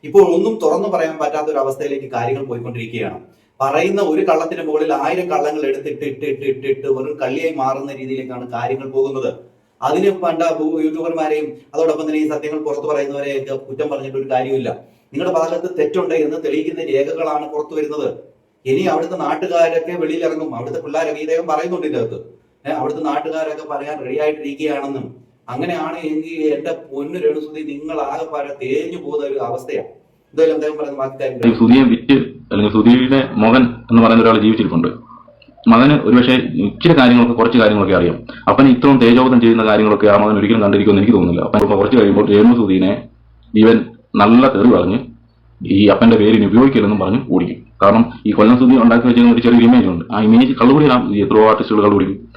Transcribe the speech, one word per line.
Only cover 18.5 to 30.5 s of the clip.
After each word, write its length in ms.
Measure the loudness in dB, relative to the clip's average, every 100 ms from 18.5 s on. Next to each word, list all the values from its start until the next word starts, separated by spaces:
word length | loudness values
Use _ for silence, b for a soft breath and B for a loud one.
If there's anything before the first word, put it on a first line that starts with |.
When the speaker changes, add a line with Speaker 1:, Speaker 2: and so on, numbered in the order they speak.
| _ -4
Speaker 1:
ഇനി 140 | -2
അവിടുത്തെ 360 | -2 -2 -4 -6
നാട്ടുകാരൊക്കെ 760 | -6 -6 -4 0 0 0 -6 -6
വെളിയിലിറങ്ങും. 560 | -6 -4 -4 -6 -8 -10
അവിടുത്തെ 240 | -10 -10
പിള്ളേരൊക്കെ, 400 | -8 -6 -6 -6
ഇദ്ദേഹം 260 | -4 -4 -4
പറയുന്നുണ്ട് 400 | -4 -4 -6 -6
ഇതിനകത്ത്, 340 | -6 -6 -10 -18 _ _ _ -10
ഏ, 20 |
അവിടുത്തെ 320 | -8 -6 -8
നാട്ടുകാരൊക്കെ 680 | -6 -6 -6 -8 -8 -10 -12
പറയാൻ 360 | -12 -10 -12
റെഡി 140 | -8 -4
ആയിട്ടിരിക്കുകയാണെന്നും. 960 | -4 -6 -10 -8 -6 -6 -8 -10 -12 -18 _ _ -14
അങ്ങനെയാണ് 500 | -10 -8 -6 -8 -10
എങ്കിൽ 560 | -8 -8 -8 -6 -4
എന്റെ 180 | -4 -6
പൊന്നു 460 | -10 -12 -12 -10 -4
രേണുസുതി, 440 | -4 -4 -10 -14
നിങ്ങൾ 400 | -12 -12 -10 -8
ആകെപ്പാടെ 520 | -8 -8 -10 -10 -10 -10
തേഞ്ഞു 400 | -6 -6 -6 -10
പോകുന്ന 240 | -10 -8 -6
ഒരു 120 | -8
അവസ്ഥയാണ്. 480 | -8 -10 -10 -10 -10
എന്തായാലും 680 | -18 _ _ _ -2 0